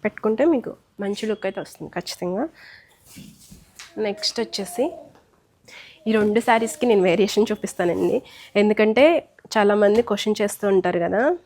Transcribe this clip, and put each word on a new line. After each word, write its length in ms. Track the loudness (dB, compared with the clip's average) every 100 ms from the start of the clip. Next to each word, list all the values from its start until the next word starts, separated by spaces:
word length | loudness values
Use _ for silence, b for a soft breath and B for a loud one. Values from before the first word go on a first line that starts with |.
పెట్టుకుంటే 420 | -6 -4 -4 0 2
మీకు 200 | 0 -2 -16 _ _
మంచి 200 | -8 -6 -6
లుక్ 140 | -4 -6
అయితే 100 | -8 -14
వస్తుంది 240 | -14 -12 -10
ఖచ్చితంగా. 480 | -10 -8 -6 -4 -6 B B B B B _ -20 -20 -20 -20 -20 _ -20 -18 -6 -6
నెక్స్ట్ 300 | -4 -6 -4
వచ్చేసి 400 | -6 -6 -8 -2 -4 -4 -20 _ _ _ _ _ _ B B B -2
ఈ 40 | 0
రెండు 220 | 2 0 2
శారీస్కి 400 | 2 0 -2 2
నేను 140 | 4 4
వేరియేషన్ 400 | 2 2 2 0
చూపిస్తానండి, 680 | -2 -8 -4 -2 0 0 -2 B B B 0
ఎందుకంటే 420 | 2 4 2 6 4 4 -4 _ -4 2
చాలామంది 460 | 2 4 4 2 0
క్వశ్చన్ 280 | -2 -2 -2
చేస్తూ 240 | -2 -2 0 2
ఉంటారు 240 | 2 -2 0
కదా 160 | 0 0 -2